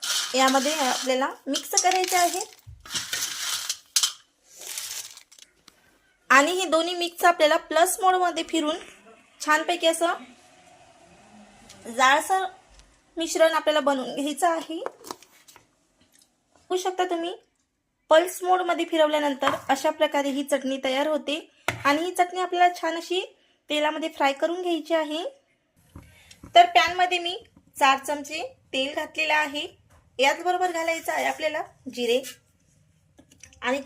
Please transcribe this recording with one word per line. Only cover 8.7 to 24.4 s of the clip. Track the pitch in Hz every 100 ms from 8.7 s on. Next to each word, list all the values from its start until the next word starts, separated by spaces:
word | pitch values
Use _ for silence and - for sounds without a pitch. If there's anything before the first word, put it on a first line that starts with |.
| 339 - - - - _ -
छानपैकी | 302 311 320 349 330
असं | 330 339 359 - - - - - - - - - - - - - - - - 226 233
जाडसर | 262 294 311 381 370 - _ - - _ _ -
मिश्रण | 330 349 320
आपल्याला | 320 311 302
बनवून | 285 269 247
घ्यायचं | - 285 285 349
आहे. | 330 - 320 539 - - - - _ _ - _ _ _ _ _ _ _ _ _
बघू | _ - 370
शकता | 370 370
तुम्ही, | 359 339 339 440 _ _ _ _ _ _ -
पल्स | 311 370 -
मोडमध्ये | 359 370 359 320
फिरवल्यानंतर | 330 330 302 302 294 269 269 302 -
अशा | 277 320
प्रकारे | 311 302 294 277
ही | 269
चटणी | 285 277 262 269
तयार | 269 262 302
होते | 302 - 302 - _ - -
आणि | 269 294
ही | 349
चटणी | 359 359 359
आपल्याला | 359 349 359 349
छान | 330 330
अशी | 330 359 415 _ _ _ -
तेलामध्ये | 294 302 311 320
फ्राय | - 277
करून | 277